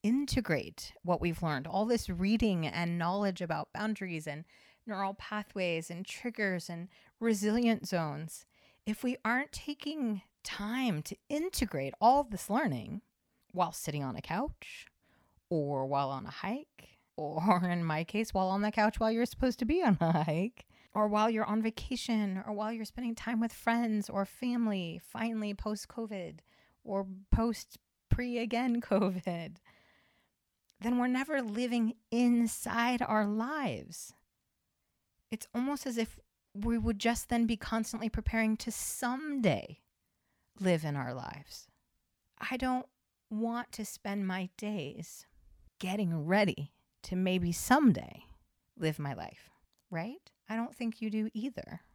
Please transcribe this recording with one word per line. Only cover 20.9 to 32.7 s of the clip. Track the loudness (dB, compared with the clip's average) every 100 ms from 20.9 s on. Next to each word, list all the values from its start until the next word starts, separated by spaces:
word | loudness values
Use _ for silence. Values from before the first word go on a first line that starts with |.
or | 0 2
while | 4 4
you're | 2 2
on | 2
vacation, | 0 -2 -4 -4 0 2 2 0 -4
or |
while | -4 -4
you're | -4 -8
spending | -6 -6 -4
time | -2 0
with | 0
friends | 0 2 4 4 2 0
or | -2 -4
family, | -4 -2 0 2 0 -2 -6
finally | -10 -6 -4 -2 -4
post-covid | -4 -4 -6 -6 -8 -8 -6 -8 -12 -20 _ _ _
or | -6 -4 -4 -8 2
post | 4 4 0 -8 -20 _ _ 0
pre-again | 0 2 -2 0 0 2 0
<laughs> | 2
covid, | 4 4 0 -2 -4 -6 -12 _ _ _ _ _ _ _ _ _ _ _ -6
then | 0 2
we're | 2
never | 0 0 -2
living | -2 -2 0 2 2 0 _
inside | 4 6 6 4 0 -4